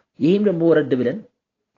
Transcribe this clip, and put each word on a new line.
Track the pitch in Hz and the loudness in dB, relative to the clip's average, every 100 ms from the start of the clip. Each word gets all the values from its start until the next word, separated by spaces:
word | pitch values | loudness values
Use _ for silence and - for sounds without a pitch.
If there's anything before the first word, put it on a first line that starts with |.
| _ - | _ -4
ይህም | 147 202 | 0 0
ደግሞ | 208 170 165 | 0 0 2
ወረድ | 156 139 | 2 0
ብለን | 127 117 208 - _ _ _ _ | -2 -2 -6 -12 _ _ _ _